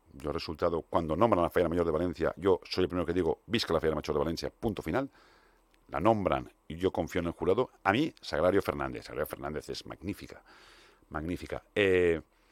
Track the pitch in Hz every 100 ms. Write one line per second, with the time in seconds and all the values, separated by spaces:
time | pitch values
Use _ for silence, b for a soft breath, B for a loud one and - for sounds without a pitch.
0 | _ 69 76 78 - 78 87 82 - 90
1 | 82 78 113 95 85 - 85 85 82 78
2 | 87 80 78 - 92 87 - - 90 90
3 | 82 87 80 - - 113 - 82 78 78
4 | - 73 73 82 67 - 117 98 - 123
5 | 139 b b b b b b _ - 69
6 | 95 110 90 69 62 - - 80 92 -
7 | 80 90 85 78 82 101 - _ 98 104
8 | 160 - - 76 87 98 - 73 67 60
9 | 55 62 76 - 69 76 - 64 60 57
10 | 92 95 - - - B B B B B
11 | - 78 80 80 78 - - - 98 92
12 | 87 80 - _ b